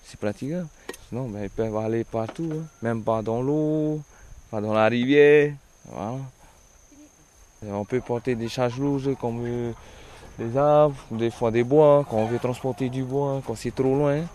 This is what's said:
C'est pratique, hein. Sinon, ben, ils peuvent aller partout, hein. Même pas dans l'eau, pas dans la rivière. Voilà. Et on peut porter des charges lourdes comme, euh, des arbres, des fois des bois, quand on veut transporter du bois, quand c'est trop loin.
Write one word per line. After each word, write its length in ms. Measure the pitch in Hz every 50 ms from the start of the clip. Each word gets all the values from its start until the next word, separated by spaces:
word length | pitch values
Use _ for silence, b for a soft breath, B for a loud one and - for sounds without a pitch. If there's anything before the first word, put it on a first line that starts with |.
| _
C'est 160 | - - -
pratique, 340 | - 107 104 - - 135 160
hein. 140 | 180 180 151 B B B B B B B -
Sinon, 220 | - 117 135 123
ben, 140 | 101 104 104
ils 60 | 98
peuvent 280 | - - 113 113 107 107
aller 260 | 110 110 113 117 113
partout, 460 | - - 113 110 110 - - 165 165
hein. 120 | 156 156 165 156 _ _
Même 200 | - 117 117 113
pas 200 | 104 113 113 113
dans 200 | 110 110 113 120
l'eau, 600 | 127 135 147 156 156 151 156 156 151 151 151 151 147 b b b b b b b - -
pas 100 | - 110
dans 140 | 104 107 107
la 140 | 110 110 110
rivière. 680 | 117 120 120 127 143 147 147 147 147 151 147 147 147 139 _ _ _ _ _
Voilà. 300 | - 57 60 90 107 123 135 135 131 - _ b b b b b _ _ _ _ _ 302 285 302 294 _ _ _ _ _ _ - _ _ _ -
Et 60 | 104
on 140 | 101 101 104
peut 160 | - - 127
porter 340 | 113 - 123 120 - - 127
des 140 | 113 117 113
charges 300 | - - 127 123 117 127
lourdes 360 | 139 143 143 139 131 139 135 -
comme, 240 | - 120 117 117 120
euh, 260 | 120 120 120 120 120 113 - B B B B B B B B B B B -
des 200 | 113 117 117 135
arbres, 380 | 143 147 147 151 151 151 139 131 - -
des 180 | 113 110 117 117
fois 220 | 113 - 120 117
des 120 | 110 117 120
bois, 420 | 120 135 151 156 147 143 143 143 -
quand 80 | 117 110
on 80 | 110
veut 140 | 110 120 117
transporter 500 | - 123 123 - - 135 123 - 135 127
du 140 | 123 131 131
bois, 380 | 127 131 139 143 139 135 135 131
quand 100 | - 117
c'est 180 | 107 - 120 -
trop 220 | - 135 131 131
loin. 260 | 139 147 143 143 147 165 170 -